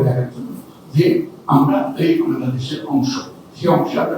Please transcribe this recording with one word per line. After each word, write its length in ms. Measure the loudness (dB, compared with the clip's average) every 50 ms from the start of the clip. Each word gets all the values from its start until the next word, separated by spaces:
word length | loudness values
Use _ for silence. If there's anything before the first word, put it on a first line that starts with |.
| 4 2
দেখার 220 | 2 0 -2 -4 -6
জন্য 180 | -10 -12 -12 -12 -14 -16 -18 -20 -20 -20 -2 2
যে 100 | 4 4 4 4 2 0 -4 -10 -14 -4 2 2
আমরা 220 | 4 4 4 2 0 0 -2 -2 0 2
এই 80 | 2 2 2
বাংলাদেশের 580 | 2 0 -2 -2 -2 -4 -4 -4 -4 -6 -8 -8 -6 -2 0
অংশ, 200 | 0 0 0 -2 -4 -8 -12 -16 -20 -20 -20 -14
সে 100 | -4 0 2 2
অংশে 200 | 2 2 -2 -2 -2 -2
আমরা 140 | -2 -4